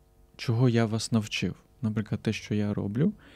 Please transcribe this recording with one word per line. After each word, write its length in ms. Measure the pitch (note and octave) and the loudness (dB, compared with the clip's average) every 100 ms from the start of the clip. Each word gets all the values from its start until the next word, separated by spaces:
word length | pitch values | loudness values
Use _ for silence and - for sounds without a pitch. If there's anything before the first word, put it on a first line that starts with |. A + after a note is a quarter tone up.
| _ _ _ - | _ _ _ -8
чого 320 | - A#2 B2+ | -2 2 4
я 160 | A#2 | 4
вас 260 | A2+ A2 - | 2 0 0
навчив". 440 | A2+ G#2 - F2 - _ _ | 0 0 -4 -4 -6 _ _
Наприклад, 400 | A2 G#2+ G#2 G#2+ | -4 -2 -4 -4
те, 120 | A2+ | -2
що 220 | G#2 - | -4 -2
я 180 | G#2+ G#2 | -2 0
роблю, 400 | G2 G2+ A2 F#3 - - | -2 -2 0 0 -2 -12